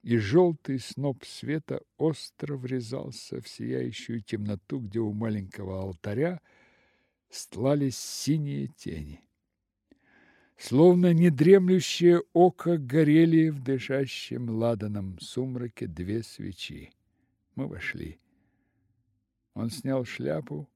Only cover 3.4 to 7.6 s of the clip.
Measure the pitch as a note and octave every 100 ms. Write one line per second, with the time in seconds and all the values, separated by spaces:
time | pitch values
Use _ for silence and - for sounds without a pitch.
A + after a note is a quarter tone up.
3.4 | - - A#2 C3 B2 A2+ - A#2 - A2
4.4 | G#2 G2+ _ C#3 A2 A2 A2 G#2 A2+ G#2+
5.4 | F#2+ - F#2+ F#2+ F#2+ F2+ G#2 G#2+ E3 F3+
6.4 | _ _ _ _ _ _ _ _ _ -
7.4 | - -